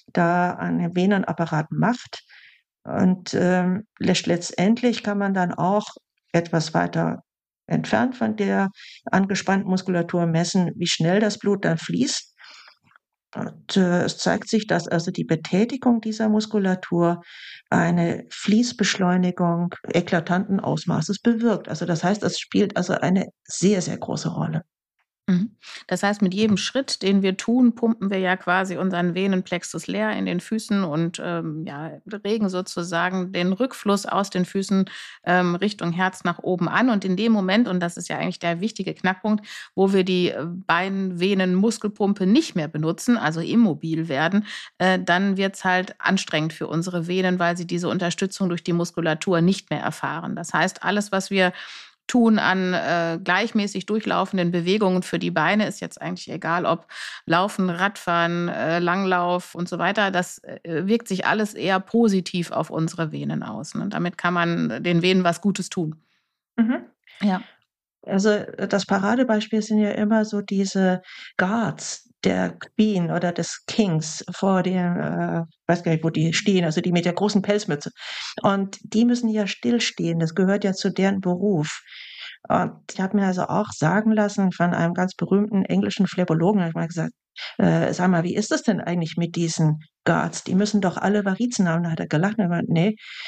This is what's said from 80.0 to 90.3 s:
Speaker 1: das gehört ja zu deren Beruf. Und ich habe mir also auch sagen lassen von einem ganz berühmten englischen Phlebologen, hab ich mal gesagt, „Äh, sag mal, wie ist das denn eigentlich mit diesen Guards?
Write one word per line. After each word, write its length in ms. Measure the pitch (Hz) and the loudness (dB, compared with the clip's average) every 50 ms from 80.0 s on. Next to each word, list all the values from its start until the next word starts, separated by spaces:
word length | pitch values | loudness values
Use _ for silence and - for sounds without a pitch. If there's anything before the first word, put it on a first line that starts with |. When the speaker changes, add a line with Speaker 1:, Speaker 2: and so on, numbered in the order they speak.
| 170 170 170 165 | -2 0 0 0
Speaker 1:
das 160 | 160 160 165 | 0 0 2
gehört 300 | - 190 185 196 208 202 | 2 2 2 2 2 2
ja 80 | 196 185 | 0 0
zu 180 | - - 196 - | 0 -2 -2 0
deren 280 | - 190 196 196 196 | 2 2 2 2 0
Beruf. 600 | 190 185 175 180 190 208 202 156 151 156 - - - - - - - - - - - - - - - - | 0 0 0 0 2 2 2 2 0 -2 -4 -10 -14 -18 -20 -20 -18 -18 -18 -16 -16 -18 -18 -14 -4 -2
Und 240 | - - 180 165 - - _ - - | 0 0 0 -2 -4 -10 _ -12 -6
ich 80 | - | -4
habe 160 | 190 190 190 | -2 0 0
mir 100 | 208 196 | 2 2
also 180 | 190 185 185 - | 2 0 0 -2
auch 240 | - - - 214 - - | -2 0 -2 -2 -4 -4
sagen 400 | - - 160 175 202 220 226 220 | -2 0 2 2 2 4 4 4
lassen 400 | 214 208 208 202 - 196 190 175 | 4 2 2 2 2 0 0 2
von 220 | - 170 175 170 | 2 0 0 2
einem 200 | - 170 165 175 | 2 0 0 0
ganz 200 | 180 180 185 - | 0 -2 -2 -2
berühmten 500 | - 180 160 190 196 208 214 233 196 190 | -4 -2 2 2 2 2 2 2 0 0
englischen 420 | - 175 185 202 202 196 - 196 | 2 2 2 2 2 2 0 0
Phlebologen, 540 | 175 - - 180 175 160 160 165 185 214 202 175 | 0 0 0 0 2 2 2 2 2 2 2 0
hab 60 | 165 | 0
ich 40 | 165 | -2
mal 140 | 165 170 160 | -4 -4 -4
gesagt, 240 | 165 165 160 160 - _ _ _ _ - - - - - | -4 -4 -6 -6 -8 _ _ _ _ -16 -14 -10 -2 0
„Äh, 340 | - 175 165 165 165 - - | 2 4 4 4 2 0 0
sag 160 | - 180 185 | 0 2 2
mal, 140 | 185 170 165 | 2 2 2
wie 100 | 175 185 | 0 0
ist 160 | - 214 - | -2 -2 0
das 120 | 311 311 - | -2 -2 0
denn 180 | - 202 165 | 0 0 0
eigentlich 360 | - - 175 175 165 156 - | -2 -2 -2 -2 -2 -2 -2
mit 200 | - 170 165 170 | -2 -4 -2 -2
diesen 420 | 175 170 165 165 - 165 156 151 156 - - _ _ _ | -2 -2 -2 0 2 2 2 2 0 -4 -12 _ _ _
Guards? 400 | 165 165 165 - 170 | 0 0 2 0 -2